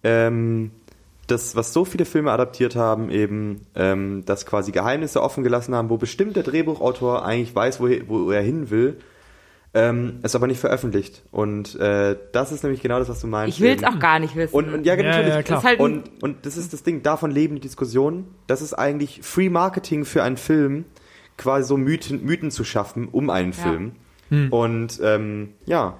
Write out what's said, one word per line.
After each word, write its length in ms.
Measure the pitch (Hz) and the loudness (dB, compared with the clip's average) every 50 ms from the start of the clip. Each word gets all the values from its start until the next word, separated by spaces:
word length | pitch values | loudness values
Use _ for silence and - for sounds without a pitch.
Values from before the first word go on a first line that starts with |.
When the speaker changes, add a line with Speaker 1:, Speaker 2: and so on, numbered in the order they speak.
| - | 2
Speaker 1:
Ähm, 680 | 113 117 113 113 117 120 117 113 117 113 113 113 110 - - _ - - _ _ _ _ _ - - | 2 4 4 4 2 2 0 0 0 0 -2 -2 -6 -10 -18 _ -20 -20 _ _ _ _ _ -2 -2
das, 280 | 123 117 - - - | -2 -2 -2 -4 -4
was 160 | 113 113 - - | -4 -4 0 0
so 120 | 165 180 | 0 0
viele 200 | 185 - 180 170 | 0 0 -2 -2
Filme 260 | - - 160 151 147 | 0 0 0 2 2
adaptiert 440 | 110 113 127 127 - - 123 120 120 | 2 2 2 0 0 0 0 0 2
haben, 340 | 120 117 113 110 110 113 104 | 2 2 2 2 0 -2 -2
eben, 520 | 73 101 107 101 104 107 107 104 101 101 - _ _ | 0 0 0 0 0 -4 -4 -6 -6 -8 -12 _ _
ähm, 480 | - 92 95 98 98 98 98 98 98 92 | 0 2 2 2 0 -2 -4 -6 -6 -4
dass 200 | - 101 98 - | -4 -4 -4 -4
quasi 260 | - - 104 98 101 | -4 -4 -2 -2 -2
Geheimnisse 500 | 95 92 95 113 131 151 160 143 - 147 | -2 -2 0 0 -2 -2 -4 -2 -2 0
offen 220 | - 139 - - 131 | 0 0 -2 0 0
gelassen 300 | 123 120 123 117 127 127 | 0 0 0 -2 -2 -2
haben, 160 | 117 113 113 | -2 0 0
wo 80 | 117 113 | 0 -2
bestimmt 380 | 120 110 - - 196 214 202 | -2 -6 0 -2 -2 0 0
der 80 | 202 - | -2 -2
Drehbuchautor 800 | 127 131 160 160 156 156 - - 127 123 - 127 123 123 113 - | 0 0 0 0 0 -2 0 0 -2 0 0 -2 0 0 0 -2
eigentlich 300 | 95 113 120 120 117 - | -2 -2 -2 -2 -2 0
weiß, 240 | 98 107 127 127 - | 0 0 0 0 0
wo, 80 | 123 123 123 - - 90 | 2 2 2 2 0 -4
wo 240 | 110 110 87 82 | -2 -2 0 2
er 100 | 101 104 | 2 2
hin 280 | 101 110 143 165 151 110 | 2 0 -2 -2 -4 0
will, 280 | 104 110 120 135 156 - - - _ - - - - - _ _ _ _ _ - _ | 2 2 2 2 0 -4 -16 -20 _ -20 -20 -20 -20 -20 _ _ _ _ _ -2 _
ähm, 460 | 110 113 120 120 120 123 120 120 120 | 2 4 4 2 0 -2 -4 -6 -6
es 140 | - 113 - | -6 -2 0
aber 100 | 123 120 127 | 0 2 0
nicht 120 | 131 127 | 0 0
veröffentlicht. 640 | - - - 131 - 120 98 101 98 - - - _ _ | 0 0 0 0 0 0 0 0 -2 -2 -12 -20 _ _
Und, 440 | - - 104 104 104 104 104 104 - - | -4 -2 -2 -2 -2 -4 -6 -8 -4 -2
äh, 360 | - 104 101 101 101 101 101 101 - - - | 0 2 2 2 2 2 0 -2 -6 -4 -2
das 180 | 120 135 135 | -2 -2 -2
ist 100 | 156 143 - | -6 -6 -4
nämlich 180 | 143 135 131 | -4 -4 -2
genau 180 | - 120 120 127 | -2 -2 -2 -2
das, 100 | 127 120 | -2 -4
was 120 | 120 - | -6 -8
du 60 | - 117 | -6 -4
meinst 280 | 110 107 107 110 - 147 | -4 -2 -2 -2 0 4
Speaker 2:
Ich 40 | 202 | 4
will's 180 | 240 269 - | 4 4 6
Speaker 1:
eben. 100 | - - 254 | 2 0 0
Speaker 2:
auch 40 | 170 | 2
gar 200 | 165 165 156 160 | 4 4 4 4
nicht 160 | 165 151 127 | 2 -2 -2
wissen. 180 | 160 165 156 - | -4 -4 0 2
Speaker 1:
Und, 180 | 143 151 156 | 0 0 0
und 140 | 156 151 - | -4 0 2
ja, 80 | 165 180 | 2 2
Speaker 3:
Ja, 80 | 185 202 | 4 2
Speaker 1:
natürlich. 300 | 156 165 165 160 - 156 | 2 4 4 4 4 2
Speaker 3:
ja, 80 | 151 151 | 0 0
klar. 180 | - 165 147 | 0 0 2
Speaker 2:
Das 20 | - | 4
ist 40 | 247 | 4
halt 100 | 247 233 | 4 4
ein 40 | - | 4
Speaker 1:
Und, 380 | - - 151 - - - - - | 2 2 -2 -8 -10 -16 -6 -6
und 220 | 139 143 143 - | -6 -6 -4 -10
das 120 | 143 143 165 | -10 -8 -8
ist 160 | 175 175 156 | -10 -10 -10
das 100 | 147 - | -4 -2
Ding, 180 | - 170 147 120 | -2 -2 0 0
davon 280 | 151 151 151 - 151 | 0 0 0 -2 0
leben 240 | 139 143 151 156 147 | 2 2 2 2 0
die 60 | 139 | -6
Diskussionen. 680 | 123 135 123 - 135 123 113 127 135 147 165 180 190 185 - - _ | -10 -12 -6 -6 -6 0 2 2 2 2 0 -4 -10 -12 -16 -20 _
Das 160 | - 127 139 | -2 -2 -2
ist 120 | 151 147 - | -2 -8 -4
eigentlich 480 | - 120 143 143 147 143 139 - - - | -2 0 0 0 -2 -4 -6 -6 -14 -16
Free 260 | - - 175 185 185 | -4 0 2 2 4
Marketing 560 | 175 165 175 190 190 190 185 - 160 151 147 | 4 4 2 2 0 -4 -4 -2 -2 -2 -2
für 160 | - - 160 - | 0 0 2 2
einen 140 | 123 131 123 | 2 0 -4
Film, 480 | - - 156 156 147 139 139 151 170 - - - - - - - - - _ - | 0 2 4 4 4 2 0 -4 -8 -12 -18 -20 -20 -20 -20 -20 -20 -20 _ -6
quasi 280 | - 127 135 139 131 120 | -2 0 2 2 2 2
so 100 | 143 139 | 0 2
Mythen, 460 | 131 135 160 165 - - 139 135 - | 2 2 0 -2 -2 -6 -6 -6 -2
Mythen 280 | 131 165 175 156 151 | -2 -2 -2 -2 -6
zu 120 | - - 117 | -4 -4 -6
schaffen 440 | - - 110 101 - - 117 117 98 | -4 -2 -4 -4 -4 -6 -8 -8 -2
um 220 | - 107 147 139 | -2 -2 0 2
einen 220 | 90 92 92 90 87 | 0 0 0 -2 -2
Speaker 2:
Ja. 100 | 87 - | -4 -2
Speaker 1:
Film. 280 | 87 82 82 92 113 120 - _ _ _ _ _ - | -2 -2 -2 -4 -8 -10 -14 _ _ _ _ _ 0
Speaker 3:
Hm. 240 | 143 147 143 135 123 | 0 2 2 2 2
Speaker 1:
Und, 460 | 117 117 113 117 113 117 117 - - | 2 2 2 0 -2 -4 -6 -6 -2
ähm, 520 | - 107 107 107 107 107 104 104 104 101 - _ - | 2 2 2 2 0 -4 -6 -8 -8 -10 -14 _ -6
ja. 300 | - 165 170 120 92 92 - | -2 0 0 0 -2 -4 -8